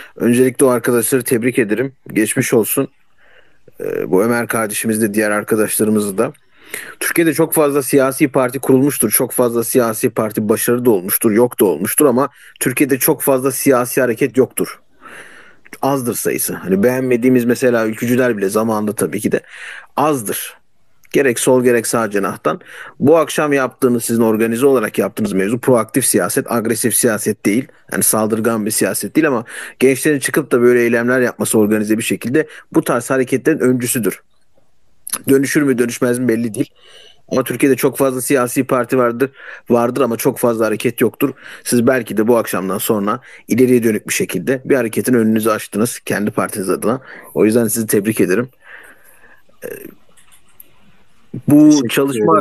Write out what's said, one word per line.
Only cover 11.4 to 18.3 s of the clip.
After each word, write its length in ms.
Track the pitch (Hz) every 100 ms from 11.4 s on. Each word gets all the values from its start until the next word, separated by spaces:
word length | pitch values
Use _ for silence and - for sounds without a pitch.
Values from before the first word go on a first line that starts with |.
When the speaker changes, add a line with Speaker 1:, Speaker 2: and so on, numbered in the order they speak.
| 123 -
Speaker 1:
da 40 |
olmuştur 420 | 101 76 107 - 147
ama 220 | 120 139 - - -
Türkiye'de 380 | 135 123 139 135
çok 240 | - 139
fazla 300 | 143 131 135
siyasi 480 | 131 139 123 123 139
hareket 360 | 120 113 139 131
yoktur. 440 | 120 - 87 - _ _ - - - - - - - -
Azdır 320 | 135 139 120
sayısı. 400 | 98 80 - -
Hani 280 | - 90 98
beğenmediğimiz 600 | 120 131 131 120 127 127
mesela 420 | 120 113 127 120 110
ülkücüler 500 | 107 120 123 127